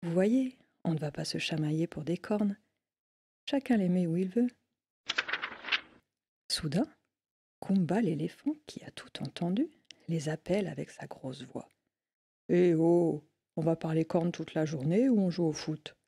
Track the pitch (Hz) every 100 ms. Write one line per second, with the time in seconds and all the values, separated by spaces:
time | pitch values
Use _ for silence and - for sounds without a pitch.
0 | 170 170 196 254 262 - _ _ - 156
1 | 151 147 156 160 - 160 151 156 165 -
2 | 147 175 - 208 208 202 _ _ _ _
3 | _ _ _ _ - 277 - 233 185 180
4 | 175 165 190 208 247 - _ _ _ _
5 | - - - - - - - - - -
6 | _ _ _ _ _ - 156 151 302 _
7 | _ _ _ _ _ _ - 196 165 185
8 | 220 151 165 - - 311 - - - -
9 | - - 139 - 175 196 330 _ _ -
10 | - 165 147 156 - 185 185 147 - -
11 | - - 135 131 123 - - _ _ _
12 | _ _ _ _ _ 175 180 160 165 175
13 | 170 151 - _ _ - 160 165 165 160
14 | 160 180 170 - 160 - 156 151 135 180
15 | 269 226 185 165 165 151 - 156 - -